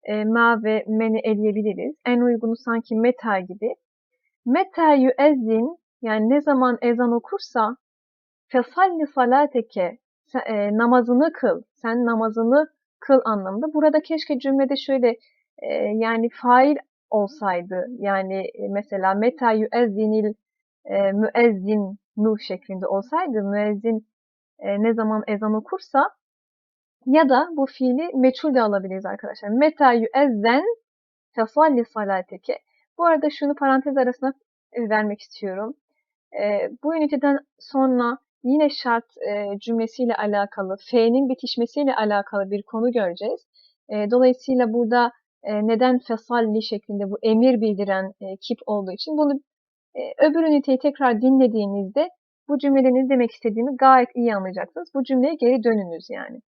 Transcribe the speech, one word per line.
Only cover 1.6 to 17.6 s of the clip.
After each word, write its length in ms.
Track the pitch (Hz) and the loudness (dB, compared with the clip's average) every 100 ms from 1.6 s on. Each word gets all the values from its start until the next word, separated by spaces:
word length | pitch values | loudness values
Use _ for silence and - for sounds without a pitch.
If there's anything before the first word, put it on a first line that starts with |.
| 214 185 262 302 247 | -4 -4 -8 -6 -2
En 160 | 240 | 2
uygunu 340 | 240 233 226 233 | 2 0 -2 -4
sanki 400 | - 226 - 220 | -4 -4 -2 0
meta 440 | 240 247 233 196 | 0 -2 -4 -4
gibi. 360 | 185 190 214 - _ _ _ _ _ _ 240 | -4 -8 -8 -8 _ _ _ _ _ _ -2
Meta 480 | 294 381 - 320 | 0 0 2 4
yüezzin, 840 | 285 262 254 294 277 220 220 247 349 _ _ | 6 4 4 4 2 0 0 0 -6 _ _
yani 280 | 226 214 220 | -4 0 2
ne 120 | 285 | 2
zaman 360 | 294 269 254 240 | 2 2 2 0
ezan 300 | 240 233 247 | 0 0 0
okursa, 640 | 233 - 403 - - 220 254 _ _ _ _ _ _ _ | -2 -4 -10 -6 -2 -2 -4 _ _ _ _ _ _ _
fesalli 600 | 254 247 339 381 339 302 | -2 -2 0 0 2 -4
salateke, 920 | - 240 262 294 269 226 208 180 - _ _ _ | 0 2 4 2 -2 -6 -4 -4 -6 _ _ _
sen, 160 | 254 - | -8 -4
e, 320 | 214 202 214 | -4 0 0
namazını 560 | 233 247 233 247 320 | 4 4 4 2 2
kıl. 280 | 320 226 170 - _ | 0 -2 -2 -6 _
Sen 300 | 226 240 233 | -6 -2 0
namazını 640 | 226 226 226 226 277 311 _ _ _ | 0 -2 0 2 2 2 _ _ _
kıl 200 | - 269 226 | 2 2 4
anlamında. 480 | 208 190 196 311 | -4 -4 -6 -4
Burada 280 | 311 302 311 | 2 2 2
keşke 380 | 320 320 - 269 | 0 -6 -4 -4
cümlede 360 | 269 269 269 277 | 0 0 0 -2
şöyle, 420 | - 269 240 233 _ _ _ _ | -2 0 0 0 _ _ _ _
e, 160 | - - | -6 -4
yani 540 | 208 214 220 226 233 - | -2 -2 -2 -2 -4 -4
fail 340 | 247 247 277 294 - _ _ | 4 6 6 2 -6 _ _
olsaydı. 800 | 214 202 302 202 175 | -2 -2 -4 -4 -4